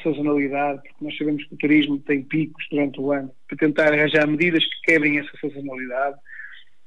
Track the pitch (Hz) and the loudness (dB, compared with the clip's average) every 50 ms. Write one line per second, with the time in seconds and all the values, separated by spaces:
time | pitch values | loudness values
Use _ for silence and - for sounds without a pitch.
0 | - 170 143 139 147 147 147 147 143 135 135 143 143 143 139 - - - - - | -2 -2 -2 0 2 2 2 2 2 0 -2 -2 -2 -2 -2 -4 -10 -16 -14 -10
1 | 151 151 143 - 151 151 151 143 147 - - 151 - 143 151 151 143 147 143 139 | -10 -10 -6 -4 -2 -2 -2 -2 -4 -10 -10 -4 2 4 6 6 6 4 0 -4
2 | 143 - 147 139 131 - - 160 156 156 - - - - - 147 143 139 135 - | -2 -2 -2 -2 -2 -2 -2 -2 -2 -2 -4 -12 -10 -6 -2 -2 -2 -2 -2 -4
3 | 135 139 143 139 135 131 - - - - 147 143 160 151 147 - 160 151 151 147 | -2 -2 -2 -2 -2 -8 -12 -16 -14 -12 -4 0 0 2 4 4 4 4 4 4
4 | 151 147 147 156 151 147 151 147 170 175 165 160 143 - - - - - 165 160 | 2 2 2 2 2 2 2 2 2 2 4 2 2 0 -2 -4 2 4 4 4
5 | 147 151 147 147 143 147 - 131 - 143 139 139 139 139 131 131 131 123 123 131 | 4 2 0 0 -2 -6 -12 -8 -8 -8 -8 -6 -10 -10 -8 -8 -10 -6 -4 -2
6 | 139 143 143 - - - - - - - - - - - - - - | -2 -2 -4 -6 -14 -18 -16 -16 -16 -16 -16 -18 -20 -20 -20 -20 -12